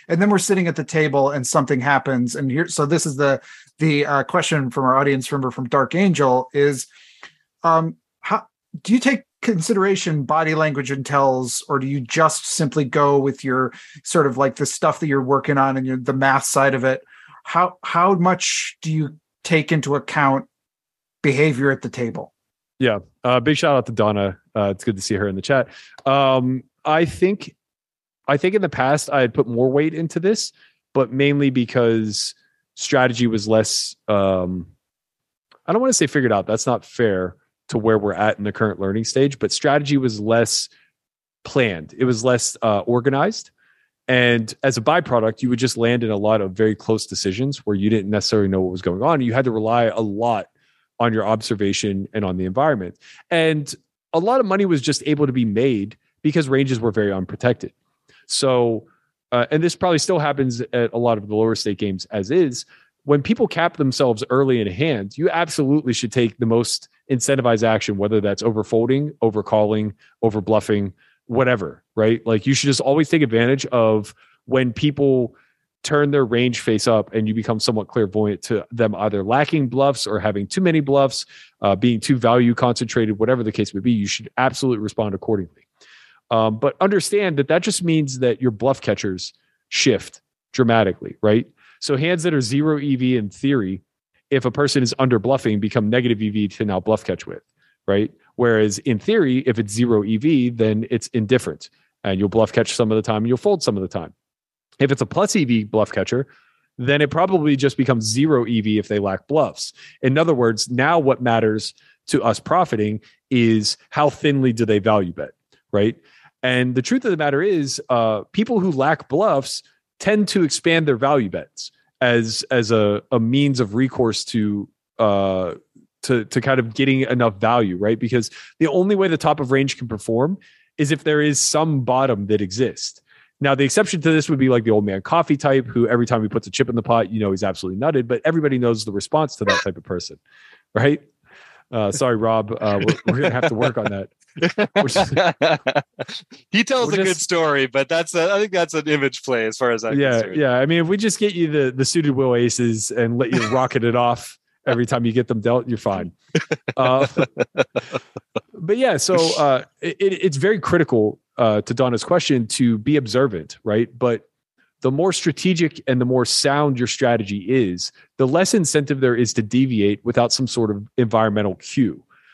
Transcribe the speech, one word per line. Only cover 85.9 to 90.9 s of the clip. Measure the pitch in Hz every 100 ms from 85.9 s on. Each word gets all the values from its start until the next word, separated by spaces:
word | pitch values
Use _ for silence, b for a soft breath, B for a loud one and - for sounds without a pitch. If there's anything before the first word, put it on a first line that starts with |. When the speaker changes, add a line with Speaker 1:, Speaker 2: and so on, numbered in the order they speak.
| b b b b
Speaker 2:
Um, | 113 110 107
but | 139 -
understand | 190 196 - 202 190 143
that | 135
that | 165
just | 208 -
means | 170 160 143 127
that | 127 113
your | 127
bluff | 104 127 135
catchers | - 101 101 90 - - _ _ _
shift | - 139 98 - - _ _ _
dramatically, | - 117 113 98